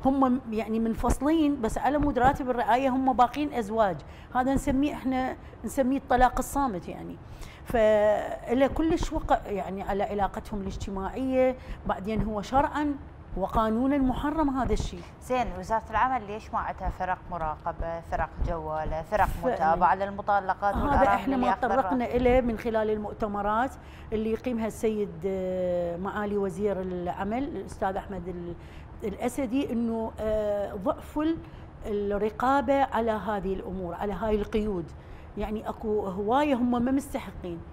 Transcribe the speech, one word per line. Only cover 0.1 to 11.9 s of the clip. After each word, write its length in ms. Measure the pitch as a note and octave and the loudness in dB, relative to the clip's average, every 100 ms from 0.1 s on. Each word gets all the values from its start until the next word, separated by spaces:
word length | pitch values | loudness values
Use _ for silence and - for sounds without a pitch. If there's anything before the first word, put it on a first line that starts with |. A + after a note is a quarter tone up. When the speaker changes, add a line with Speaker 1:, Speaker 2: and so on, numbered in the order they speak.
| C#4 C4 B3 A3+ | 4 4 2 0
Speaker 1:
يعني 280 | G#3+ A3 A3 | -4 -2 0
منفصلين، 800 | A3+ A3+ B3 C#4 C4+ E4 D4 C#4+ | 0 0 0 2 2 4 4 2
بس 160 | A3 - | 0 0
على 200 | B3 D4 | 0 2
مود 220 | D4 B3+ | 2 4
راتب 300 | B3 C#4+ B3+ | 4 4 -2
الرعاية 400 | B3 G3+ A#3 C4+ | 0 4 4 4
هم 240 | B3+ C4 | 2 2
باقين 400 | B3 A#3+ C#4 D4 | 4 4 4 -4
أزواج. 440 | A#3+ G3+ A3 G#3 D#3 - - - B3 | -2 -2 2 2 2 -8 -16 -6 -2
هذا 180 | B3+ | 2
نسميه 400 | C4+ - C4 C#4+ | 2 2 2 0
إحنا، 420 | - C4 C4 C4 - - - A3 | -2 -2 -2 -2 -6 -12 -10 -6
نسميه 320 | - B3+ C4+ | 0 2 2
الطلاق 360 | - B3 B3 - | 2 6 6 4
الصامت 500 | B3+ C#4 C4+ F#3 F3+ | -2 0 0 -2 -8
يعني. 300 | F3 E3 E3+ - - - - - | -10 -10 -12 -14 -14 -14 -16 -2
فله 1000 | A#3+ G#3+ G#3+ G#3 G3+ - - - A#3+ C4+ | 4 6 8 6 4 0 -6 -2 2 4
كلش 460 | - D#4+ D#4+ - | 4 2 2 0
وقع 260 | D#4 - C4 - | -2 2 2 2
يعني 380 | G3+ E3 F#3+ | -4 -4 -6
على 200 | F3+ G3+ | -4 -2
علاقتهم 580 | G3+ G3+ F#3+ - - G#3 | -2 0 0 -2 -8 -6
الاجتماعية، 920 | F#3+ F#3 - G3 F#3+ G#3+ C4 C4 B3+ B3+ - - | -6 -6 -6 -4 -6 -4 0 4 4 2 -6 -8
بعدين 380 | - | -4